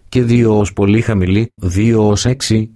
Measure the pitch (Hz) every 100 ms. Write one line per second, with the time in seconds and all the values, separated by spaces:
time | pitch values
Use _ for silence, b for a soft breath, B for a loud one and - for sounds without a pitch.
0 | - 127 117 120 113 107 101 - 101 107
1 | 117 104 90 101 113 - 92 92 113 113
2 | 107 104 123 131 - 110 110